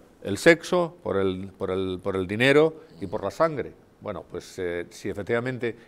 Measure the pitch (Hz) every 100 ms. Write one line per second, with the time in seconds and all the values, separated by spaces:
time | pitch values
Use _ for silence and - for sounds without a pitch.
0 | - - 98 98 165 160 - 180 165 -
1 | - 95 95 95 95 - 95 95 92 90
2 | 101 95 92 107 131 143 160 156 - -
3 | 98 110 98 - 165 139 80 - - -
4 | 104 85 - 90 - - 90 87 85 -
5 | 104 92 95 117 127 123 117 -